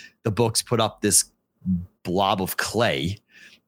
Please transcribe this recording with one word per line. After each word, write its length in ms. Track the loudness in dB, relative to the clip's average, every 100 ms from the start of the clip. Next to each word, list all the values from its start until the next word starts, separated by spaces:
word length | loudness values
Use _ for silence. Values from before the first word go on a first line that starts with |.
| -18 _
the 80 | -4
books 320 | 0 0 0
put 160 | -2 0
up 200 | 0 0
this 240 | 2 2 0 _ _ _ -4 -2 -4 _
blob 360 | -4 0 2 2
of 160 | -2 -4
clay 640 | -4 0 0 0 -2 -6 _ -20 -20 -20